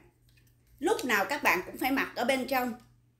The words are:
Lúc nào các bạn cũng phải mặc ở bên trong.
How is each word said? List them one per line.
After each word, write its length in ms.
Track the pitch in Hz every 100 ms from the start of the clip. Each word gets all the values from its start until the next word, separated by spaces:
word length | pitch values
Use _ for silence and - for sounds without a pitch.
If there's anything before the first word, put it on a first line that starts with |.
| - _ _ _ _ _ _ -
Lúc 260 | 311 466 254
nào 200 | 208 190
các 180 | 285
bạn 180 | 233 175 -
cũng 120 | -
phải 140 | 269
mặc 200 | 269 180 -
ở 100 | 233
bên 220 | 262 247
trong. 260 | 269 247 226 - _ _